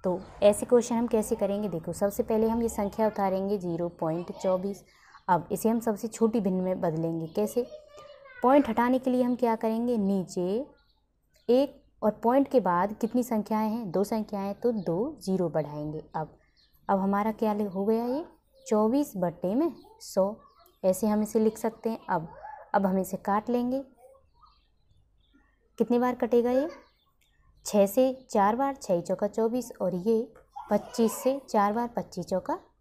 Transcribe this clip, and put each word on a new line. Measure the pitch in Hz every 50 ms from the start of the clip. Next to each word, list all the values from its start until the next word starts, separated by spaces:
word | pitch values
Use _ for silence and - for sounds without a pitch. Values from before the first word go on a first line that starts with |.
| -
तो | 185 180 190 190 - - - -
ऐसे | 208 208 208 247
क्वेश्चन | - 247 240 226 - 233
हम | 226 240
कैसे | 233 - 214 214 - 233
करेंगे? | 220 208 196 202 202 214 202
देखो, | 170 165 165 180 165
सबसे | - 208 202 202 - 226
पहले | - 226 214 226 226
हम | 226 240
ये | 233 226
संख्या | 226 - 208 196 - - 220
उतारेंगे | 214 214 - 196 190 185 190 196 196 208
ज़ीरो | 202 180 180 170 165 175 175
पॉइंट | 170 - 170 160 160 170 175 -
चौबीस। | 190 - - 190 185 185 185 202 202 - - _ _ _ _ - - - _
अब | - 185 165 - -
इसे | 202 185 - 220
हम | 226 233
सबसे | 220 233 208 196 -
छोटी | 220 - - 226 220 220 240
भिन्न | 185 196 185 185
में | 185 185 185 -
बदलेंगे। | 185 170 156 160 160 165 165 165 160
कैसे? | 160 - 202 214 214 - 240 247 - - - - - - - - - - - - - - - -
पॉइंट | 247 277 294 277 -
हटाने | 220 - 233 247 254 262
के | 254 262
लिए | 247 247 247
हम | 247 247
क्या | 233 247 226 220
करेंगे? | 226 - 220 220 226 240 240 247
नीचे | 226 196 196 196 190 175 - - 190 175 180 196 233 277 - - _ _ _ _ _ _ _ _ _ _ _ _ _ _ -
एक | 240 254 277 285 - - _ _ _ _ -
और | 214
पॉइंट | 214 - - 226 247 277 277
के | 269 - 254
बाद | 185 185 175 175 185 208 214
कितनी | - - 220 - 247 240
संख्याएं | - 226 220 202 - 220 214 220 214
हैं? | 214 240 233 175
दो | 156 185 202
संख्याएं, | 202 226 220 208 - - 196 196 196 202
तो | - - 240
दो | 240 214 165 180 165 175 233 311 311 -
ज़ीरो | - 190 190 185 180 165
बढ़ाएंगे। | 151 160 151 147 147 151 151 151 151 156 - - -
अब, | 160 156 - - _ _ _ _ _ _ _ _ _ _ -
अब | 196 190
हमारा | 190 196 196 202 208 226
क्या | 220 - 233 214 208
लि-, | 208 214 202 170
हो | 190 196
गया | 214 220 226 233
ये | 240 254 294 349 - - _ _ _ _ _ -
चौबीस | - 226 214 214 220 247 285 294 285 -
बट्टे | 190 175 175 165 - - 180 202
में | 262 330 339 - - - - - _
सौ, | - - - 196 190 196 214 - - _ _ _ _ _ _ _ -
ऐसे | 185 185 185 -
हम | 208 214 214
इसे | 214 208 - 226
लिख | 220 220 214
सकते | - - 220 220 - - 226
हैं। | 226 - - -
अब, | 190 170 160 165 - - - - - - - - -
अब | 202 196
हम | 190 185
इसे | 190 185 - -
काट | - - - 196 214 214 -
लेंगे। | 240 247 240 247 254 269 277 - _ _ - - - _ _ _ _ _ - _ _ _ _ _ _ _ _ _ _ _ _ _ _ _ _ _ _ _ _ _ _ _ _ _ _
कितने | - 226 226 240 240
बार | 247 247 254
कटेगा | 247 254 226 240 240 233 247
ये? | 247 262 294 339 - - - _ _ _ _ _ _ _ _ _ _ _ _ _ _ _ _
छः | - - 208 196
से | 196 - 262 254 262 254 262 - _
चार | - 214 196 202 220
बार, | 240 277 277 269
छः | 269 - - 185 175
चौका | 170 - 185 185 208
चौबीस, | 202 208 220 220 226 233 254 233 240 - -
और | 202 185 185
ये | 180 175 226 226 220 247 - - - _ _ _ - - -
पच्चीस | 214 208 - - - - 226 220 226
से | - - 254 269 277 - -
चार | - 214 202 208 208
बार, | 233 240
पच्चीस | 240 - 190 180 - - 185 165
चौका | - 190 185 180 - 311 381 - _ _ _